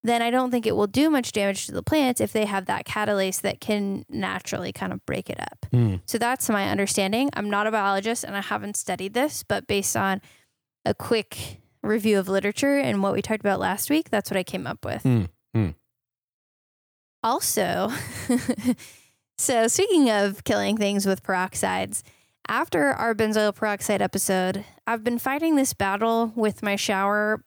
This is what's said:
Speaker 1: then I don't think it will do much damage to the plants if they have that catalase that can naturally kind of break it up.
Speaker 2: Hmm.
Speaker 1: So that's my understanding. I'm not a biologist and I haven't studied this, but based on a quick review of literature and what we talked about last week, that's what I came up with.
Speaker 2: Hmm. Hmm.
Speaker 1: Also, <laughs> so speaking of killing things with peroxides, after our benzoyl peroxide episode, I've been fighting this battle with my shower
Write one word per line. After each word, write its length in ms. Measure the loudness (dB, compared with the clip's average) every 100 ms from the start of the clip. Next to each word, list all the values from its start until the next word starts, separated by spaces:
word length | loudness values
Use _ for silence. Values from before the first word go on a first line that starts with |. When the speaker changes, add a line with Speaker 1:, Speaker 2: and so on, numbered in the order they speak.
Speaker 1:
then 180 | 2 2
I 100 | 2
don't 200 | 2 2
think 160 | 0 0
it 100 | 0
will 120 | 0
do 200 | 4 4
much 240 | 4 0
damage 340 | -2 -2 -2 -6
to 60 |
the 100 | -6
plants 380 | 0 2 2 0
if 120 | -2
they 120 | 0
have 220 | 0 -2 -2
that 180 | -4
catalase 560 | -4 -2 0 0 0 -2
that 200 | -4 -6
can 440 | -2 -2 -2 -4 -6
naturally 600 | -6 -4 -6 -6 -6 -6
kind 200 | -6 -6
of 140 | -6 -6
break 240 | -6 -6
it 100 | -10
up. 240 | -10 -12 0
Speaker 2:
Hmm. 240 | 2 2 0
Speaker 1:
So 140 | -4 -2
that's 320 | -2 -2 0
my 180 | 0 2
understanding. 600 | 0 0 0 2 2 0
I'm 160 | -2 -2
not 180 | 0 0
a 40 |
biologist 520 | 0 2 0 -2 -4
and 120 | -6 -8
I 60 |
haven't 340 | -4 -6 -4 -6
studied 380 | -6 -6 -4
this, 300 | 0 -2 -4
but 220 | -4 -4 0
based 300 | -2 0 0
on 240 | 0 0 -6 _ _ _ _ _
a 80 | -4
quick 680 | -4 0 0 0 -10 -12 -14 _ _
review 360 | -2 0 4 2
of 100 | 2
literature 480 | 0 0 0 2 2
and 240 | 2 2
what 120 | 2
we 80 | 0
talked 180 | -2 -2
about 200 | 0 0
last 280 | 0 -2 0
week, 220 | 0 2
that's 200 | -4 -2
what 60 | -4
I 60 |
came 240 | -4 -6 -6
up 180 | -8
with. 180 | -6 -2
Speaker 2:
Hmm. 180 | 2 2 0 _ _
Hmm. 140 | 0 0 -4 _ _ _ _ _ _ _ _ _ _ _ _ _ _
Speaker 1:
Also, 680 | -2 0 0 0 0 0 -2 -4 -8 -10 -2 0 0 -2
<laughs> 760 | 0 -2 -6 -20 _ _ _ -6
so 300 | 0 2 2
speaking 420 | 2 4 6 6
of 340 | 4 2 0
killing 320 | -2 0 2 2
things 300 | 2 2 2
with 160 | 0
peroxides, 800 | 0 0 0 -2 -2 -2 -4 -8 -10 _ _ _ -4
after 420 | -2 0 2 2
our 260 | 2 0
benzoyl 400 | 0 2 2 2
peroxide 480 | 2 -2 -2 -2 0
episode, 640 | 0 0 0 2 0 -2 -8 -10 -4
I've 160 | -2
been 160 | -2 -2
fighting 380 | -2 0 2 2
this 160 | 2
battle 580 | 0 -2 2 2 2 0 0
with 260 | 0 0
my 140 | -2 -2
shower 680 | 0 0 2 2 0 -2